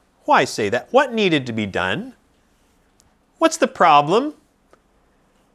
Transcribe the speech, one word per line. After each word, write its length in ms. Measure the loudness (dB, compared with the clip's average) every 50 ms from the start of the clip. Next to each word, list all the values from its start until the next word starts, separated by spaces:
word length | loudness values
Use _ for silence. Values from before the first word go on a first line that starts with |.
| _ _ _ _ -2
Why 180 | 0 2 2 2
say 240 | 0 -2 -4 -2 -2
that? 200 | -2 -4 -6 0
What 240 | 0 0 0 0 -2
needed 320 | -2 0 0 0 -2 -2
to 80 | -4 -6
be 100 | -6 -6
done? 480 | -4 -4 -4 -2 -2 -4 -6 -8 -12 -18 _ _ _ _ _ _ _ _ _ _ _ _ _ _ _ _ _ _ _ _ _ _ _ _ -2
What's 180 | -2 -2 0
the 100 | 0 -4
problem 680 | -4 0 2 4 6 6 4 4 2 0 0 -2 -4 -10 _ _ _ _ _ _ _ _ _ _ _ _ _ _ _ _ _ _ _ _ _ _ _